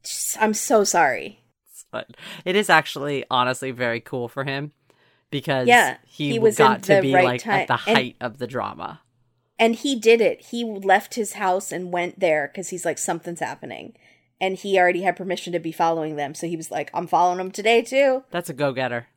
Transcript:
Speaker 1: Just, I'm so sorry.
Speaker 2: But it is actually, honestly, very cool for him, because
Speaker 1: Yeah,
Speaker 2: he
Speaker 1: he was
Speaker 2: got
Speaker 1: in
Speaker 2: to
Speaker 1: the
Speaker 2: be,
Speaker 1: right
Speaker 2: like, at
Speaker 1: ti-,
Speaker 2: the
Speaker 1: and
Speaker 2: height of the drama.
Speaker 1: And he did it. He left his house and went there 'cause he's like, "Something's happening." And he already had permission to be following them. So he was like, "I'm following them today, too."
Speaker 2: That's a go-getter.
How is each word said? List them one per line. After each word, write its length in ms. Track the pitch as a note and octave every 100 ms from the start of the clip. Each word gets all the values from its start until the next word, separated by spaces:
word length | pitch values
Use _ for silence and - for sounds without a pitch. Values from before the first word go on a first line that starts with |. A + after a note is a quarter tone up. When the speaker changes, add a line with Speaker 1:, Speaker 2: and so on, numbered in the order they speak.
Speaker 1:
Just, 360 | - - - -
I'm 140 | A3
so 300 | G#3+ - A3+
sorry. 560 | G3 F3 D3 A2 D2 - _ _ _ - -
Speaker 2:
But 200 | G#3+ - - - -
it 100 | F3+
is 160 | F#3+ G3+
actually, 540 | D#3+ D3 D3 C#3+ C#3 -
honestly, 440 | B2+ B2 B2+ C3+
very 280 | B2 B2 A#2
cool 280 | - C3 A#2+
for 160 | -
him, 260 | C#3 C#3 D3 _ _ _ _ _ _
because 360 | D3 D#3 C3+ B2+
Speaker 1:
Yeah, 280 | A#3+ D#3 B2 _
Speaker 2:
he 260 | - D3
Speaker 1:
he 60 | A3+
was 180 | A3 G#3
Speaker 2:
got 200 | C3+ -
Speaker 1:
in 60 |
Speaker 2:
to 120 | - G3
Speaker 1:
the 40 |
Speaker 2:
be, 120 | F#3
Speaker 1:
right 100 | F3+
Speaker 2:
like, 220 | F3+ B2 A3
at 140 | G3
Speaker 1:
ti-, 60 | -
Speaker 2:
the 140 | F3+ -
Speaker 1:
and 60 | G#3+
Speaker 2:
height 200 | B2+ -
of 180 | B2 B2
the 80 | B2
drama. 540 | B2+ G2+ D#2 F2+ - _ _ _ _ _ -
Speaker 1:
And 160 | A3+
he 220 | A3+ C#4+ C4
did 240 | A3 A3+
it. 200 | G3 - -
He 140 | A#3
left 500 | A#3 G3+ G3 G3 -
his 200 | A#3+ G#3
house 380 | - G3 F#3 -
and 180 | E3+ F3+
went 280 | F3 F3 -
there 300 | F#3 D3+ C#3+
'cause 140 | - F3
he's 160 | F3+
like, 140 | F3 D3
"Something's 420 | - E3+ F3 E3+
happening." 540 | B2 C#3+ - - - _ _ _ _ _
And 140 | F#3+ F#3+
he 220 | G3+ F#3+
already 220 | F3+ F3+
had 140 | F#3+ F3+
permission 360 | F#3+ F3+ -
to 40 | E3+
be 140 | D#3+
following 440 | D#3+ E3 E3 D#3 D3
them. 180 | C#3+
So 120 | D#3+ E3
he 100 | E3
was 140 | D#3+
like, 200 | D#3+ D3
"I'm 140 | - F3
following 320 | E3 F3+ F3+
them 120 | F#3
today, 300 | G3 G#3+ A#3
too." 440 | A#3 C4 C#4 C4 _
Speaker 2:
That's 200 | F3 E3+
a 20 |
go-getter. 540 | C3 C#3+ B2+ B2+ A#2+ A#2+